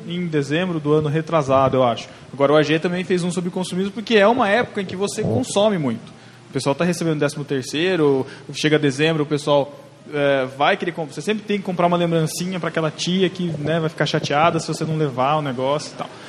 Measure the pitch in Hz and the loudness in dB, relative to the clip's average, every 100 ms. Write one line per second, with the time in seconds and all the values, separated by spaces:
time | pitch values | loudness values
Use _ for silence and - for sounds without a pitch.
0 | 165 175 175 156 135 156 185 165 147 151 | -8 -6 -2 -2 0 -2 0 -2 2 2
1 | 151 156 160 165 135 135 135 131 127 113 | 2 -2 0 0 4 4 4 4 2 0
2 | - - - 127 139 151 143 160 180 175 | -6 -18 -16 0 4 6 4 2 0 -2
3 | 170 180 180 175 180 185 180 180 196 233 | 0 0 0 -2 -4 -4 -4 -4 -4 -6
4 | 208 220 202 254 208 220 247 214 185 180 | 2 4 6 4 4 2 0 -4 -6 -4
5 | 202 - 202 226 262 196 214 190 135 113 | -4 -2 -2 -2 0 2 2 2 0 -4
6 | - - - - - 135 139 139 175 170 | -8 -20 -20 -20 -8 -4 -2 0 0 0
7 | 165 151 143 151 139 139 123 143 180 180 | -2 0 0 -2 -4 -4 -4 -2 0 2
8 | 147 135 127 - - 143 156 151 143 131 | 4 4 0 -8 -14 -2 2 4 2 2
9 | 156 160 147 147 151 147 135 - - - | 0 2 0 -2 2 2 2 -8 -20 -20
10 | - 147 143 139 127 123 151 196 175 165 | -10 -2 2 2 0 0 2 2 -2 -6
11 | 156 151 151 214 - 202 196 175 175 175 | -8 -8 -6 -6 -2 -4 -2 0 2 2
12 | 170 165 156 - 175 185 165 165 156 - | 2 0 0 -4 -6 -4 -4 -2 -4 -4
13 | - 185 180 - 175 151 147 165 160 - | -2 0 0 0 -4 -4 -2 -2 -2 -2
14 | 156 156 151 143 165 165 160 156 156 156 | -2 0 0 4 4 2 -4 -4 -4 -2
15 | 151 123 131 156 143 123 131 147 - - | -2 0 0 0 -2 -2 -2 -2 -4 -10
16 | - - | -12 -12